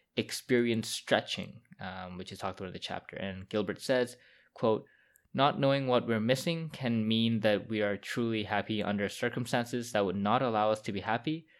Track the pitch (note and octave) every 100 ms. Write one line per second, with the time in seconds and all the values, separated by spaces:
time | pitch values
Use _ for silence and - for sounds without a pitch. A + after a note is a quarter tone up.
0 | _ - G#2+ - - B2 A#2+ A2+ A2 -
1 | - A2+ - - F#2 A#2 _ - F#2+ F#2
2 | F#2 F2+ F#2 F#2+ G2 F#2 F#2 F#2 - F#2
3 | - - G2 F#2+ F#2+ G#2+ G2+ F#2 - B2+
4 | A#2+ - _ _ _ - A#2 G#2+ - _
5 | _ _ _ C3 C#3 C3+ C#3 C#3 C3 B2
6 | A#2 A2 A2+ B2+ F3 E3 D#3+ - B2 A2+
7 | A2 A2+ A2+ A2+ G#2+ G2+ G#2 G#2+ G#2 G2+
8 | - B2 A#2 A2 G2+ G#2 G2 G#2+ G2+ G#2
9 | G2 - A#2+ B2 A#2+ B2+ A#2+ B2 A#2 G#2+
10 | G2 F#2+ G2+ B2 B2+ A2 G#2+ A2 - G2
11 | A2 A#2 D#3 D#3+ -